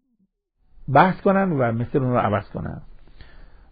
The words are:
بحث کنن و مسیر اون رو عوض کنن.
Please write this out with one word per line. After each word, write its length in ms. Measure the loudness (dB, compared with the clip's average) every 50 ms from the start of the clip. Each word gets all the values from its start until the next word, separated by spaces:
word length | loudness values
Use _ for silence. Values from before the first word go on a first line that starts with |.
| _ _ _ _ _ _ _ _ _ _ _ _ _ _ -20 -16 -6 2 4
بحث 280 | 4 4 4 2 0
کنن 300 | 0 0 2 2 2 0
و 200 | 0 0 0 0
مسیر 300 | 0 -2 -4 -2 -2 -2 -2
اون 80 | 0
رو 60 | 0 0
عوض 320 | 0 2 0 -2 -4 -4
کنن. 320 | -10 -10 -10 -10 -12 -14 -16 -18 -20 -20 -20 -20 -20 -20 -20 -20 -20 -20 -20 -20 -20 -20 -20 -18